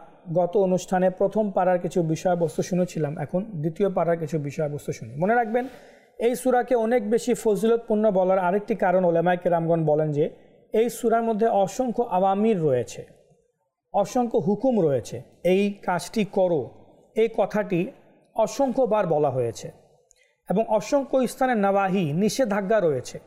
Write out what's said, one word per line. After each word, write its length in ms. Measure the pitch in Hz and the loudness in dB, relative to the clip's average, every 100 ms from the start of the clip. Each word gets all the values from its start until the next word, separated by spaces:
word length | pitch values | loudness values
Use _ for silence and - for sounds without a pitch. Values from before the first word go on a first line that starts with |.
| - - - | -14 -20 -4
গত 240 | 165 175 208 | -2 0 2
অনুষ্ঠানে 520 | 185 185 - 185 185 | 2 0 0 2 2
প্রথম 420 | 180 196 208 214 | 2 0 0 0
পারার 280 | 190 185 180 | 2 2 2
কিছু 240 | 180 185 | 0 0
বিষয়বস্তু 580 | 160 156 185 175 165 - | 0 0 0 0 0 -2
শুনেছিলাম, 560 | - 180 180 180 - 165 | -2 -2 -2 -2 -4 -6
এখন 280 | 143 180 220 170 | -6 -4 -6 -6
দ্বিতীয় 340 | 160 160 196 | -6 -2 0
পারার 280 | 185 165 170 | 0 0 0
কিছু 220 | 156 160 | -2 -4
বিষয়বস্তু 520 | 143 135 151 143 - | -4 -4 -6 -6 -8
শুনি। 240 | 135 117 135 | -10 -12 -2
মনে 200 | 185 240 | 0 2
রাখবেন, 320 | 226 240 262 - - - _ - | 0 -2 -4 -10 -20 -20 _ -4
এই 160 | 226 247 | -2 0
সূরাকে 400 | 254 247 240 247 | 0 0 2 0
অনেক 340 | 220 247 208 | 2 0 0
বেশি 240 | 226 247 | 0 0
ফজিলতপূর্ণ 800 | 220 226 196 226 233 - 214 220 | 0 0 2 2 0 0 0 2
বলার 280 | 190 185 190 | 2 2 2
আরেকটি 360 | 180 202 202 208 | 2 0 -2 0
কারণ, 300 | 190 180 180 | 2 4 4
ওলামায়ে 320 | 165 170 180 | 2 2 2
কেরামগণ 480 | 180 170 165 165 156 | 2 0 2 2 2
বলেন 260 | 151 156 | 2 0
যে 180 | 143 175 - - _ _ | 0 -2 -4 -20 _ _
এই 160 | 220 233 | 0 0
সূরার 340 | - 233 226 | 0 0 0
মধ্যে 240 | 226 214 226 | 0 0 2
অসংখ্য 560 | 202 190 - 254 220 | 2 0 -2 -2 -2
আওয়ামির 580 | 240 185 190 196 220 196 | -2 0 2 2 2 2
রয়েছে, 440 | 156 123 113 - - - _ _ _ _ _ _ _ | 2 0 -2 -10 -18 -20 _ _ _ _ _ _ _
অসংখ্য 440 | 190 196 254 240 226 | -2 0 -2 0 0
হুকুম 440 | 160 208 262 226 | 0 0 2 2
রয়েছে। 400 | 160 131 - 117 - _ | 2 0 -4 -12 -14 _
এই 300 | 175 190 202 | 0 2 0
কাজটি 520 | 202 - 175 - 226 196 | -4 -4 -4 -4 -4 -2
করো, 440 | 202 185 160 113 - - _ _ - | 0 2 0 -4 -12 -20 _ _ -2
এই 140 | 226 226 | 0 0
কথাটি 540 | 190 208 185 170 208 - _ _ _ - | -2 -2 -2 -2 -2 -8 _ _ _ -2
অসংখ্যবার 720 | 214 - 277 269 240 214 180 | -2 0 0 0 2 2 2
বলা 220 | 151 147 | 2 0
হয়েছে 420 | 127 120 110 156 - _ _ _ _ _ _ - | 0 -2 -6 -14 -18 _ _ _ _ _ _ -4
এবং 160 | 190 226 | -2 0
অসংখ্য 600 | 214 - 285 262 262 233 | -2 0 -2 0 0 0
স্থানে 280 | - 262 233 | -2 -2 2
নাওয়াহি, 580 | 196 196 196 196 156 | 2 2 0 0 0
নিষেধাজ্ঞা 640 | 156 214 - 247 202 190 220 | 0 0 0 0 -2 0 2
রয়েছে 400 | 170 131 - - | 2 0 -6 -14